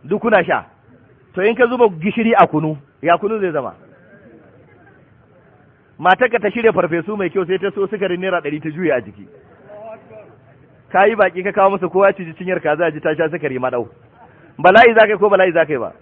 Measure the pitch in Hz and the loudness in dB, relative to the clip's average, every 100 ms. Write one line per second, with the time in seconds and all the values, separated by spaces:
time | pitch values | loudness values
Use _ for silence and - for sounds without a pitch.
0 | 139 202 220 208 175 131 - _ _ _ | -6 -4 0 0 0 -4 -6 _ _ _
1 | _ _ _ - 202 233 240 247 233 165 | _ _ _ -4 -2 2 0 2 0 0
2 | 190 233 226 214 180 151 156 151 _ _ | -4 -2 0 4 2 2 -4 -8 _ _
3 | 151 170 202 220 185 151 117 - _ _ | 0 0 0 -4 -4 -4 -8 -12 _ _
4 | _ - - - _ _ _ 359 392 392 | _ -20 -20 -20 _ _ _ _ _ _
5 | _ _ _ _ _ _ _ _ _ - | _ _ _ _ _ _ _ _ _ -2
6 | 165 190 247 240 202 233 226 190 170 170 | 2 2 2 0 -2 0 0 2 -2 -4
7 | 165 214 180 196 175 185 196 202 190 208 | -6 -6 -4 -4 -4 -4 -4 -6 -6 -4
8 | 190 180 185 175 147 151 156 151 175 131 | -4 -4 -4 -4 -4 -8 -8 -4 -2 -2
9 | 101 98 98 - _ _ - 208 220 220 | -4 -20 -20 -20 _ _ -20 -20 -18 -20
10 | - 214 202 - _ _ _ _ _ 185 | -20 -20 -20 -20 _ _ _ _ _ 2
11 | 202 220 190 175 190 202 190 196 175 185 | 4 4 0 0 -4 2 2 2 -2 2
12 | 196 196 170 160 180 175 151 151 170 151 | 2 2 -10 -12 -6 -4 -2 -2 -2 -2
13 | 160 151 160 160 143 131 127 123 107 _ | -4 -2 -4 -4 -6 -4 -4 -4 -8 _
14 | _ _ - _ - - 170 208 233 220 | _ _ -20 _ -20 2 4 6 6 6
15 | 214 202 208 196 185 165 156 139 101 - | 2 2 2 4 2 2 0 -2 -6 -12